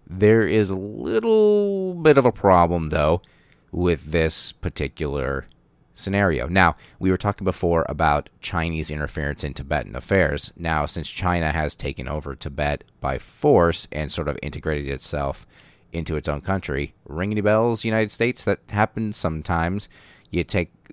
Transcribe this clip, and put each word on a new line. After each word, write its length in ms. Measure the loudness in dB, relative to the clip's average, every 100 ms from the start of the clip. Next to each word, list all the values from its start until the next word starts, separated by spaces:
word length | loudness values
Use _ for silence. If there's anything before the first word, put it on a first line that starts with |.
| -14
There 420 | 0 4 4 4
is 220 | 2 2
a 60 | -2
little 1200 | -8 -8 -2 0 2 4 4 4 2 -2 -4 2
bit 220 | 6 6
of 80 | 4
a 60 |
problem, 580 | 4 6 6 6 2 0
though, 320 | 0 2 2 -2 _ _ _ _
with 400 | -2 0 0 0
this 400 | 0 2 0 -6
particular 960 | -6 -6 -4 -6 -4 -4 -2 -2 -4 -8 _ _ _ _ -10
scenario. 520 | -2 2 2 2 0
Now, 280 | 4 4 2 -8 -2
we 100 | 0
were 80 | 0
talking 280 | 0 -2 -4
before 400 | -2 0 2 0
about 400 | 0 2 2 -2 _
Chinese 500 | -6 -4 -2 -2 -4
interference 520 | -6 -6 -4 -6 -4
in 100 | -6
Tibetan 420 | -8 -4 -4 -4 -10
affairs. 580 | 0 2 2 0 -6 -8
Now, 300 | -2 -2 -2
since 240 | -4 -8
China 420 | -4 -2 0 0
has 240 | 0 -2 -4
taken 320 | -6 -6 -6
over 280 | -8 -8 -10
Tibet 480 | -8 -4 -2 -4 -8 _
by 160 | -6 -6
force 720 | -8 -2 4 6 4 2 -4
and 200 | -6 -6
sort 160 | -4 -4
of 100 | -6
integrated 460 | -8 -6 -4 -4 -4
itself 580 | -6 -4 -4 -4 -6 -14 _ -20 _ _
into 240 | -8 -4 -4
its 120 | -2
own 140 | -4
country, 520 | -2 -4 -2 -4 -4 -10 -10
ring 260 | -6 -2
any 100 | 0
bells, 440 | 2 4 2 0 0
United 260 | 0 0
States? 320 | 0 -2 0
That 160 | -2 -2 -2
happens 480 | 0 0 -2 -6 -2
sometimes. 720 | -4 -4 -2 0 0 -2 -6 -14 -20 -20 _
You 140 | -4
take 280 | -2 -2 -2 _ -20